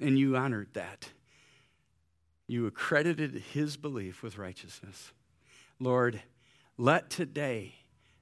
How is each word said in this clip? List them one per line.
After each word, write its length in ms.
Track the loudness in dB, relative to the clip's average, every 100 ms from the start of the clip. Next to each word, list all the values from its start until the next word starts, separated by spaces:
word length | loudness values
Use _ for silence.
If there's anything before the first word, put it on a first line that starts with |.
and 160 | 4 6
you 200 | 6 4
honored 320 | 2 -2 -4
that. 360 | -8 -8 -12 -18 -18 _ _ _ _ _ _ _ _ _ _ _ _ -6
You 200 | -2 -2
accredited 680 | -2 2 4 4 2 -2 -4 -6
his 240 | -2 -2 -2
belief 460 | -6 -6 -6 -8
with 160 | -12 -8
righteousness. 720 | -10 -10 -16 -18 -18 -18 -20 _ _ _ _ -20 -20 _
Lord, 420 | 2 4 4 0 -12 _ _ _ _ 2
let 320 | 4 4 2
today 640 | -4 -4 -2 -2 -2 -6 -16 _ _ _ _